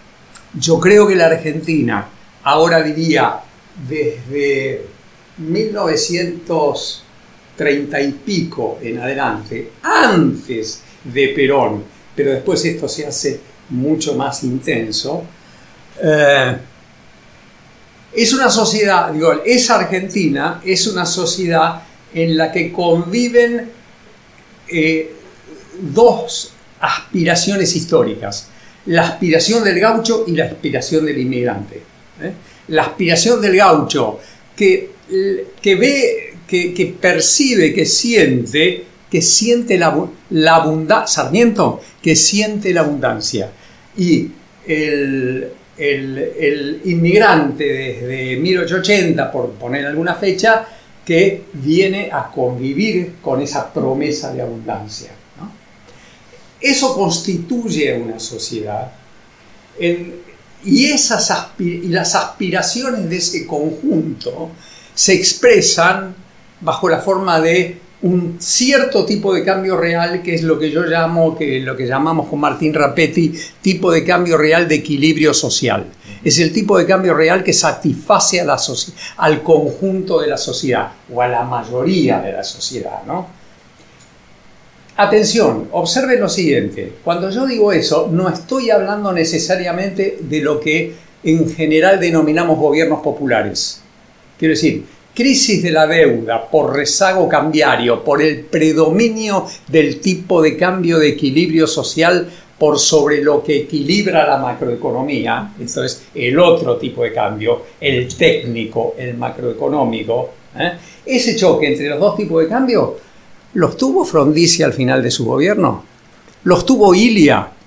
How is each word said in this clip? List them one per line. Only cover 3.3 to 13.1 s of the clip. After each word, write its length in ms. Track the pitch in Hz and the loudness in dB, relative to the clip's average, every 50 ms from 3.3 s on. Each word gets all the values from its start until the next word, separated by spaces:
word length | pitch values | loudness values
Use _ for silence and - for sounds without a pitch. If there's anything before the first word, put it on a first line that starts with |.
| - - - - - - - - - 190 135 127 | -2 -4 -10 -16 -20 -20 -20 -20 -18 -14 -12 -8
desde 960 | 151 151 143 120 - 123 117 123 139 143 143 143 139 135 131 131 127 - - - - - - - - - - - - - | -4 -4 -2 -4 -4 -6 -8 -8 -4 -2 0 0 0 -2 -2 -4 -6 -8 -10 -14 -20 -20 -20 -20 -20 -20 -20 -20 -16 -12
mil 340 | 160 156 165 208 220 220 202 | -6 -4 -2 -2 -2 -2 -2
novecientos 1300 | 208 190 170 156 143 - - 170 175 185 170 170 - - - 170 160 151 143 - - - - - - - - - - - - - - _ - - | -2 -2 0 0 0 -2 -2 -2 -4 -4 -4 -6 -8 -6 -4 -2 0 0 0 -2 -4 -6 -10 -12 -14 -16 -20 -20 -20 -20 -20 -20 -20 _ -16 -8
treinta 440 | - 147 147 139 143 143 143 151 143 | -4 0 0 0 0 -2 -4 -4 -2
y 100 | 143 143 | -2 -2
pico 720 | 131 - - - 202 175 156 - - - 120 104 - - - | -4 -6 -6 -4 -2 -2 -2 -4 -4 -6 -6 -6 -6 -8 -10
en 160 | 117 110 117 | -8 -8 -6
adelante, 720 | 123 127 139 135 139 120 110 107 104 104 - 117 - - - - - | -6 -6 -4 -4 -4 -4 -4 -6 -8 -10 -10 -10 -10 -12 -14 -10 -6
antes 1000 | 320 - 330 320 240 202 170 147 135 120 - - - 127 113 107 107 - - - - - - - | -2 0 2 4 4 4 4 2 2 0 -4 -6 -8 -8 -8 -8 -8 -10 -14 -18 -20 -20 -20 -14
de 240 | 135 120 135 139 135 | -6 0 0 2 2
Perón, 560 | 135 156 139 131 143 139 123 110 107 104 104 - - - - - - | 2 2 2 2 4 2 2 0 -2 -4 -8 -12 -18 -20 -20 -10 -4
pero 160 | - 139 139 135 | -2 -2 0 0
después 320 | 127 - - 180 147 147 | -2 -2 -2 -2 0 0
esto 240 | 165 165 - - 135 | -2 -4 -4 -6 -8
se 180 | - - 151 | -8 -8 -10
hace 340 | 147 | -8